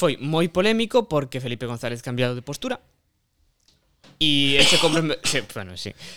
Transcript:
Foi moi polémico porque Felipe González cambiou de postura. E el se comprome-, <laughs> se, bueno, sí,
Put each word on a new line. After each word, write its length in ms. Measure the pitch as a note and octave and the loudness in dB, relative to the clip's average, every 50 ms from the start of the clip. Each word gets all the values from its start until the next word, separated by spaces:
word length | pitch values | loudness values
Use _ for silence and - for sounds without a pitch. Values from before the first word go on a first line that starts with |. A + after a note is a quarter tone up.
Foi 160 | F#3 D#3 B2+ | 2 2 2
moi 320 | - C3 D3 D#3+ D#3+ E3+ E3 | 0 -4 -2 0 2 0 2
polémico 560 | - F3+ F#3+ G#3+ A3+ A3+ A#3 A3 - B3 A3+ | 2 2 2 2 2 2 0 2 2 0 2
porque 320 | - D#3+ D3 C3+ B2+ - B2+ B2+ | 2 0 -2 -2 -2 -6 -8 -6
Felipe 240 | B2 A#2+ A2+ B2+ A#2+ | -6 -6 -6 -6 -6
González 320 | A#2+ A2+ - A#2 A#2+ A#2+ | -6 -6 -6 -6 -6 -6
cambiou 320 | - C3 B2 A#2+ B2 B2 B2 | -6 -6 -2 0 0 0 -2
de 80 | B2 | -4
postura. 400 | - - D#3 - - C4 B3+ - _ _ _ _ _ _ _ _ _ _ _ _ _ _ _ _ _ _ _ _ _ _ _ _ _ - - - | -8 -10 -12 -8 -6 -6 -6 -6 _ _ _ _ _ _ _ _ _ _ _ _ _ _ _ _ _ _ _ _ _ _ _ _ _ -20 -6 0
E 360 | D#3 D3+ D3 C#3+ C#3+ C#3 C#3 D3 | 2 2 4 4 4 4 4 4
el 80 | - | 6
se 100 | - F3+ D3+ | 6 4 4
comprome-, 360 | E3 D#3+ D3+ E3 E3 D3+ C#3+ - | 4 2 2 2 0 0 -2 -2
<laughs> 40 | - | -2
se, 200 | - D#3 C3+ G2+ - - | -2 -2 -2 -4 -4 -10
bueno, 220 | A2 G2 F2+ F2+ | -12 -12 -12 -12
sí, 160 | F2+ - G2+ - - - - - | -12 -12 -12 -12 -14 -18 -20 -16